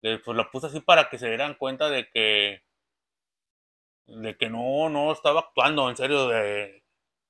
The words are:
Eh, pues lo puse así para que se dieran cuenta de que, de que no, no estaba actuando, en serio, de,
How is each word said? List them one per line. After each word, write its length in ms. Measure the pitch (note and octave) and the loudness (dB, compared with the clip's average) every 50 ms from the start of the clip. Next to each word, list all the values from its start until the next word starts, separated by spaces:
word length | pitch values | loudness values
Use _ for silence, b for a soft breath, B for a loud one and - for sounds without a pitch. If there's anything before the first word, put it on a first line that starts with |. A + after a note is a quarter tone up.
| - | -2
Eh, 160 | A2 A2+ G#2+ - | -4 -4 -4 -6
pues 140 | - A#2 A2+ | -6 -2 -2
lo 120 | A#2 - | -4 -4
puse 160 | - C3 - - | -4 -10 -10 -8
así 120 | C#3 D#3 | -10 -6
para 300 | - - F3 D#3+ D3 - | 4 6 6 6 6 2
que 80 | - A#2 | -4 -8
se 100 | B2 A#2 | -6 -6
dieran 280 | A2+ A2+ C#3 D3 C#3+ | -4 -4 -4 -6 -6
cuenta 340 | _ C#3 C3 C3 C3 D3+ D3+ | _ -6 -6 -4 -2 -2 -2
de 200 | C#3+ C3 A2 _ | -2 -4 -4 _
que, 540 | _ A#2 A2 G#2+ G#2+ G#2 G#2 G2+ G2 F#2 _ _ _ _ _ _ _ _ _ _ _ _ _ _ _ _ _ _ _ _ _ _ _ _ _ _ _ _ _ _ | _ 0 2 4 4 2 2 0 -4 -8 _ _ _ _ _ _ _ _ _ _ _ _ _ _ _ _ _ _ _ _ _ _ _ _ _ _ _ _ _ _
de 300 | A2 A2 A2 A2 G#2+ _ | -18 -12 -10 -10 -4 _
que 120 | - A2+ | -4 -4
no, 400 | A2+ A#2 A#2+ B2+ C3+ D3 D#3 D#3+ | -4 -6 -4 -2 0 0 0 0
no 220 | D3+ D3 C#3+ D3+ | 0 0 0 0
estaba 300 | D#3 - - D3+ D3 D#3+ | -2 0 2 2 2 2
actuando, 480 | E3 - _ - B2 C#3+ D#3 D3 C3+ B2+ | 0 -2 _ 2 2 4 4 2 0 0
en 80 | A#2+ A#2 | -2 -4
serio, 300 | B2+ C3+ D3 C#3+ C3+ B2 | -2 0 0 2 2 2
de, 560 | A#2 A2+ G#2+ G2+ G#2 G#2 G#2 G2 G2 G2+ _ _ _ _ _ _ _ _ _ | 0 0 0 -2 -2 -4 -6 -8 -14 -20 _ _ _ _ _ _ _ _ _